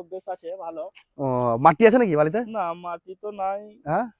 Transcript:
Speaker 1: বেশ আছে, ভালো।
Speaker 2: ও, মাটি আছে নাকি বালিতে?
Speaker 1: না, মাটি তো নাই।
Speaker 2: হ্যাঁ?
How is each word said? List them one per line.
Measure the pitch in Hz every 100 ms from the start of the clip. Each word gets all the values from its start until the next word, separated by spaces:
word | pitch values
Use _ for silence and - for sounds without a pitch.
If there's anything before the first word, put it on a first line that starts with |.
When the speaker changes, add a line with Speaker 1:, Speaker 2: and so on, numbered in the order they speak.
| 175
Speaker 1:
বেশ | 185 196
আছে, | 180 165 190
ভালো। | 170 160 175 - _ -
Speaker 2:
ও, | 139 127 123 117
মাটি | 151 165 220
আছে | 247
নাকি | 226 151
বালিতে? | 156 202 233 220
Speaker 1:
না, | 170 175
মাটি | 175 170 185 185
তো | 208 208
নাই। | 190 202 208 214 143
Speaker 2:
হ্যাঁ? | 170 240 -